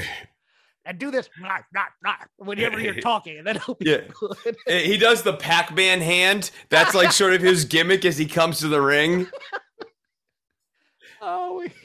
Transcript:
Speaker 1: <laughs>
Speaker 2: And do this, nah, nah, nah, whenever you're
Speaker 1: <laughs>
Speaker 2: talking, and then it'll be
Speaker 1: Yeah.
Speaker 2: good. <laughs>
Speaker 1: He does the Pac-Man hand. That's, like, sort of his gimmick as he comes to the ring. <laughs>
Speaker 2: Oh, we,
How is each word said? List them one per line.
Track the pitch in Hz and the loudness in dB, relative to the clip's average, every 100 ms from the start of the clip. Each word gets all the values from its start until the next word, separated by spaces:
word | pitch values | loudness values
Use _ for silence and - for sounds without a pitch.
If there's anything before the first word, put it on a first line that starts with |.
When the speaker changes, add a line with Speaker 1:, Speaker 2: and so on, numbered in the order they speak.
Speaker 1:
<laughs> | 92 - - _ _ _ _ _ 160 | -8 -14 -18 _ _ _ _ _ -16
Speaker 2:
And | 180 | -10
do | 285 | -6
this, | 262 - 165 | -6 -8 -12
nah, | 185 185 - | -8 -8 -6
nah, | 190 190 - | -6 -6 -6
nah, | 190 185 - _ | -8 -8 -10 _
whenever | 196 202 226 220 | -10 -4 -4 -4
you're | 220 | -6
Speaker 1:
<laughs> | 185 | -6
Speaker 2:
talking, | 240 220 170 151 | -4 -4 -6 -12
and | 175 | -8
then | 208 | -8
it'll | - - | -8 -4
be | 156 | 0
Speaker 1:
Yeah. | 147 - - | 0 -2 -10
Speaker 2:
good. | 202 196 233 - | -10 -8 -8 -8
<laughs> | - | -4
Speaker 1:
He | 180 160 202 | -2 0 2
does | 226 233 | 4 4
the | 202 | 0
Pac-Man | 170 156 170 170 165 190 185 | -4 0 0 0 0 2 2
hand. | 165 180 185 202 175 - - | 0 2 2 2 -4 -12 0
That's, | 151 170 196 | 2 4 4
like, | 180 | 4
sort | - 190 | 4 4
of | 180 | 4
his | 185 180 139 | 4 4 2
gimmick | 156 170 190 185 | 0 2 2 2
as | 147 | 0
he | 151 | -2
comes | 170 165 160 | 0 0 0
to | 151 | -2
the | 147 | 2
ring. | 139 147 160 180 185 | 2 4 2 0 -4
<laughs> | 554 - 403 - - - _ _ _ _ _ _ _ _ _ _ _ - - | -10 -14 -14 -14 -20 -20 _ _ _ _ _ _ _ _ _ _ _ -20 -14
Speaker 2:
Oh, | 415 359 359 370 | -8 -6 -6 -8
we, | 349 - | -12 -16